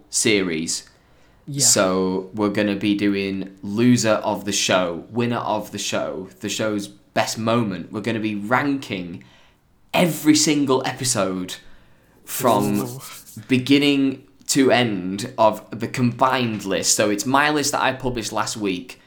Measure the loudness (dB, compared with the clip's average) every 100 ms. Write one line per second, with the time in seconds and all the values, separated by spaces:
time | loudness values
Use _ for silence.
0 | -8 -2 2 2 2 -2 -4 -6 -10 _
1 | _ _ _ _ -12 0 2 4 4 2
2 | 0 -2 -4 -2 0 2 0 0 0 2
3 | 2 0 -2 -4 -8 -10 -6 2 4 4
4 | 4 2 0 -4 -2 -2 2 2 2 -4
5 | -6 -2 -2 -2 -2 -4 -4 -8 -4 -4
6 | -4 -6 -12 -10 -8 -4 -2 -2 -6 -14
7 | _ -4 -2 -2 0 0 0 -4 -8 -6
8 | -4 -4 -4 -6 -2 -2 0 -4 -4 -8
9 | -8 -12 -16 _ _ _ _ _ _ 0
10 | 2 2 4 4 4 2 2 2 0 -4
11 | -2 0 0 -2 -6 -10 -16 -20 -20 _
12 | _ _ -12 -2 2 2 2 -2 -4 -8
13 | -14 -18 -18 -18 0 0 4 4 4 2
14 | 2 -2 -12 _ -2 2 4 4 4 -2
15 | -4 -6 -6 2 2 2 -6 -8 -6 0
16 | 0 2 2 2 0 -4 -2 -2 2 2
17 | 2 0 2 2 4 2 0 0 0 -2
18 | -4 -4 -4 -4 -4 -2 -2 -2 -6 -18